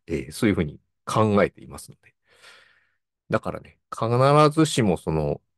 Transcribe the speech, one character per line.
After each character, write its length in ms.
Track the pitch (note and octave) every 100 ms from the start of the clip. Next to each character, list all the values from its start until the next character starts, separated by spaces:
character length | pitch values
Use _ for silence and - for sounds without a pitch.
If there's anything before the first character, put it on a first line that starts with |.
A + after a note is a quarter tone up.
| -
え 220 | D#2 C2
ー、 20 |
そ 140 | - A2+
う 20 |
い 40 |
う 20 |
ふ 40 | G2+
う 60 |
に 160 | D#2 C#2 _ _
考 380 | - - G#2+ G2+
え 80 | E2
て 120 | -
い 40 | -
ま 100 | C#2+
す 120 | -
の 60 | -
で。 120 | _ _ _ _ - - _ _ _ _ _ _ -
だ 100 | G#2+
か 120 | -
ら 80 | -
ね、 180 | - _ _
必 180 | - A2+ A#2+ C3+ D3 D3+
ず 160 | D3+ D#3
し 160 | -
も 140 | A2 D#2+
そ 160 | -
の 280 | D#2+ D2+ C#2+ _